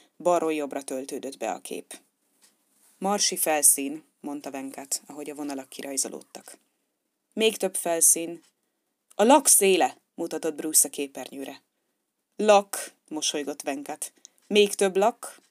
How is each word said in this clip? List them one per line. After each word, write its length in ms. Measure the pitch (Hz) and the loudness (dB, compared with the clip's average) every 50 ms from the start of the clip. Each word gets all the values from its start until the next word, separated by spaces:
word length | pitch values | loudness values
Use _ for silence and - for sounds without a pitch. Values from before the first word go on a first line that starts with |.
| _ _ _ - | _ _ _ -2
balról 360 | 160 175 175 170 160 160 156 | 2 2 2 4 2 0 -2
jobbra 280 | 151 147 139 143 143 | -2 -4 -4 -6 -8
töltődött 560 | 139 - 139 131 135 135 147 123 101 131 139 - | -8 -8 -8 -8 -8 -8 -10 -8 -8 -10 -10 -6
be 140 | - 107 | -4 -4
a 80 | 90 - | -4 -6
kép. 400 | - - - - - - - - _ _ _ _ _ _ _ _ _ _ _ _ _ _ _ _ _ _ _ - | -8 -12 -12 -12 -12 -14 -18 -20 _ _ _ _ _ _ _ _ _ _ _ _ _ _ _ _ _ _ _ -6
„Marsi 400 | 185 190 202 202 - - 185 165 | -4 -2 0 0 0 -2 -2 -2
felszín”, 640 | - 170 156 151 143 - - - 139 139 147 156 - _ _ _ | 0 0 2 4 6 4 4 4 0 -6 -8 -10 -14 _ _ _
mondta 300 | - 147 143 147 139 143 | -12 -10 -10 -10 -10 -12
Venkat, 500 | 131 139 135 135 135 - 139 135 - - _ - | -12 -10 -12 -12 -12 -12 -10 -8 -8 -8 _ -12
ahogy 220 | 143 147 147 143 | -16 -14 -12 -12
a 60 | 147 | -10
vonalak 340 | 139 151 143 139 135 135 - | -10 -8 -8 -8 -10 -12 -14
kirajzolódtak. 880 | - - 131 135 139 131 - - - - - _ - - - - - _ _ _ _ _ _ _ _ _ _ _ _ _ _ _ - | -16 -14 -12 -10 -6 -6 -6 -6 -6 -14 -18 _ -20 -20 -18 -20 -20 _ _ _ _ _ _ _ _ _ _ _ _ _ _ _ -4
„Még 240 | 208 220 220 214 - | 0 2 2 2 2
több 180 | - 190 190 | -2 -2 -2
felszín.” 680 | - - 175 170 165 165 - - 170 165 165 175 165 _ _ _ _ _ _ _ _ _ _ _ _ _ _ _ | -2 -4 -2 0 2 4 4 4 2 0 -8 -10 -12 _ _ _ _ _ _ _ _ _ _ _ _ _ _ _
„A 80 | - 208 | 2 6
lak 240 | 233 277 302 285 - | 8 8 6 8 6
széle”, 520 | - - 202 196 190 170 143 127 - _ _ _ _ | 4 4 6 4 4 4 4 2 0 _ _ _ _
mutatott 400 | - 170 165 - 156 160 165 156 | -8 -8 -6 -6 -6 -6 -6 -6
Bruce 320 | 147 156 156 156 - - 147 | -4 -6 -2 2 2 2 2
a 40 | |
képernyőre. 680 | - - 143 139 139 139 127 - - 139 139 131 135 - _ _ _ _ _ _ _ _ _ _ _ _ _ _ _ | 0 -6 -8 -8 -8 -12 -14 -14 -12 -14 -14 -14 -14 -18 _ _ _ _ _ _ _ _ _ _ _ _ _ _ _
„Lak”, 580 | - 202 214 208 202 202 202 - - - - - _ _ - | -2 4 6 6 6 6 2 -6 -8 -8 -10 -16 _ _ -10
mosolygott 540 | 151 156 147 - - 151 143 139 147 143 | -8 -4 -4 -2 -2 -2 -4 -4 -6 -8
Venkat. 520 | - 156 139 143 143 - 151 - - - _ _ _ - _ _ _ - | -4 -6 -6 -6 -6 -10 -10 -10 -10 -14 _ _ _ -20 _ _ _ 2
„Még 280 | 202 208 208 196 202 | 4 6 6 4 4
több 200 | - 208 196 185 | 2 0 2 2
lak, 460 | 190 196 226 247 - - - - - _ _ | 2 2 2 0 -2 -10 -18 -18 -18 _ _